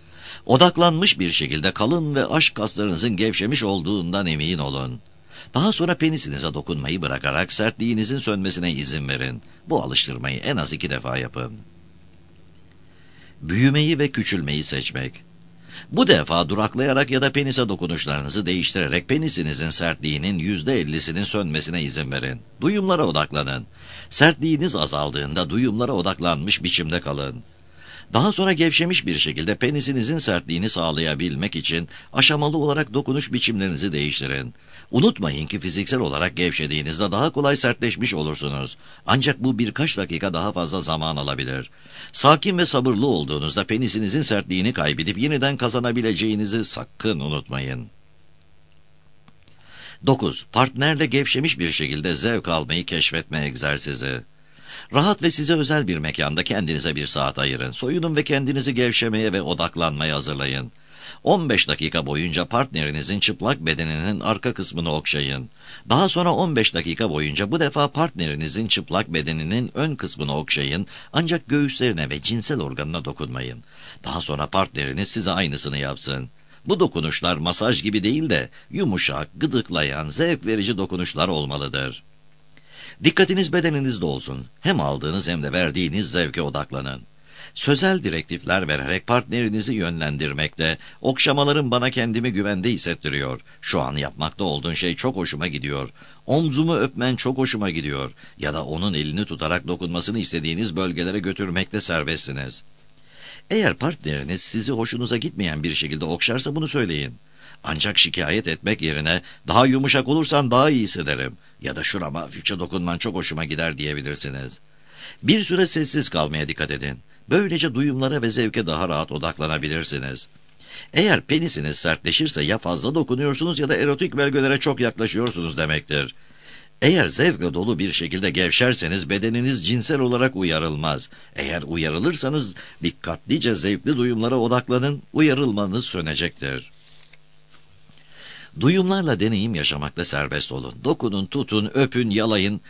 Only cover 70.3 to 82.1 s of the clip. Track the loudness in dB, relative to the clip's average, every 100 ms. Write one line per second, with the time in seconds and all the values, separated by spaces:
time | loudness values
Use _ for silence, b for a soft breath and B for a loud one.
70.3 | -2 -2 -2 0 -2 -4 B B -2 0
71.3 | -2 0 0 2 2 0 0 -2 -2 -2
72.3 | -2 -2 -2 -2 -4 -4 -4 -6 -8 -8
73.3 | -6 -8 -10 -16 B B B -6 -6 -2
74.3 | -2 0 2 0 0 -4 -2 -2 -2 0
75.3 | 0 0 0 -4 -4 -4 -6 -4 -6 -6
76.3 | -14 b b -2 2 2 2 -2 0 0
77.3 | 0 0 0 2 2 2 0 2 0 2
78.3 | 0 0 B B -2 0 2 0 -2 -6
79.3 | -4 0 0 0 0 0 -2 -6 -2 0
80.3 | 0 0 0 0 0 -2 -2 -4 -2 -2
81.3 | -2 -2 -4 -4 -4 -4 -8 -18